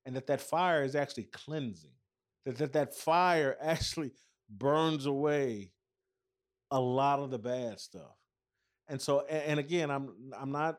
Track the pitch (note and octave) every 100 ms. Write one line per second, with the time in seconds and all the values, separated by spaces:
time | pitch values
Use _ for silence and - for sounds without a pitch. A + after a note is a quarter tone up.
0 | B2+ C3 C3 C3+ - D#3+ F3+ D#3+ C3+ C#3+
1 | C#3 - - - - D#3 B2 F2 D2+ _
2 | _ _ _ _ C3+ A#2 D3 D3+ C#3 -
3 | - E3+ F3+ E3 C#3 - D3+ E3 - -
4 | C3+ - _ _ _ G2+ C#3 D3+ D#3+ D#3
5 | C#3 C#3 D3 D3 C3+ G#2+ F#2+ _ _ _
6 | _ _ _ _ _ _ _ C3+ B2 C3
7 | C#3 C#3 C#3 B2 A#2+ B2+ A#2+ F#2+ - F2
8 | C#2+ _ _ _ _ _ _ _ - C3+
9 | - C#3+ C#3+ D#3 D3 D3 C#3+ F3 D3 C#3
10 | C3+ F#2+ C3 A2+ C3+ C#3+ D#3+